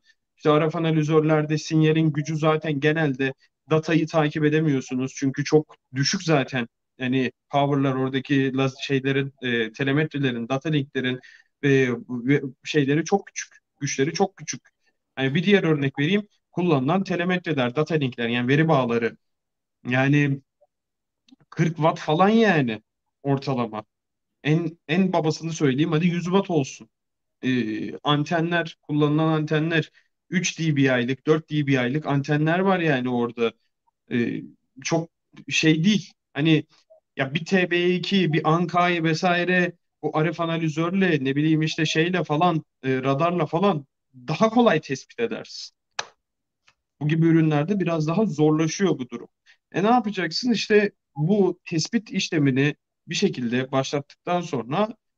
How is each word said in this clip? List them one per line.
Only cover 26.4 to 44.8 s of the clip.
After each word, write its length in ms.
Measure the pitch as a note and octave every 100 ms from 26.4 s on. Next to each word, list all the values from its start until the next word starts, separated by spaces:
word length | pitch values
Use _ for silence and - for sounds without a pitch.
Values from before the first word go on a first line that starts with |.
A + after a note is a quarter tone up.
| F#3+
olsun. 400 | D#3+ C3 - A2+ _ _ _ _ _
Ee, 540 | C3 B2+ G#2+ A2 G2 -
antenler, 800 | C#3 D3 D3+ E3+ E3 F3 E3 -
kullanılan 460 | - D3+ D3+ D3+ D#3+
antenler 640 | D#3 D#3 D#3 D#3+ E3 - _ _ _ -
üç 300 | F#3 F3+ -
D 160 | D#3+ C#3
B 60 |
I'lik, 460 | C3+ B2+ A#2+ C3+ -
dört 220 | D#3+ -
D 180 | D3+ C#3
B 40 |
I'lik 340 | C3 B2 D3+ D#3
antenler 540 | C#3+ C#3 D3+ D#3 F3
var 200 | F#3+ F#3
yani 300 | D#3+ C3 B2+
orada. 440 | B2 A#2 A#2 A2+ - _ _ _ _ -
Ee, 300 | A#2+ A#2 - - - _ -
çok 260 | C#3 D#3+ E3+ _ _ - -
şey 340 | - D#3+ D#3
değil. 280 | F#3 G3+ - _ _
Hani 320 | C3+ D#3 D#3 - _ _ - _ -
ya 160 | C3+
bir 120 | D#3 E3
T 260 | F#3+ F3+
B 220 | F3 F3
iki, 400 | F3+ F3 G3 E3
bir 200 | D3+ D#3
Anka'yı 500 | E3+ E3+ F3+ F3 F3
vesaire 720 | E3 D#3+ F#3 F3 F3 F#3 F3 - _ _
o 220 | D3 D3+
R 100 | E3
F 100 | E3
analizörle 800 | E3 E3 D#3+ D3+ E3+ G3 F#3 D3
ne 120 | C3 C#3
bileyim 260 | D#3 D#3
işte 240 | D#3 - D#3
şeyle 380 | E3 E3+ F#3
falan, 420 | D#3+ D3+ F3+ D#3+ - _
e, 120 | C3 C3
radarla 420 | C3+ C3+ E3+ F3 D3
falan 400 | A#2+ G3+ D#3 - _ _ B2+
daha 340 | B2 D#3 A3
kolay 320 | A3+ A#3 D#3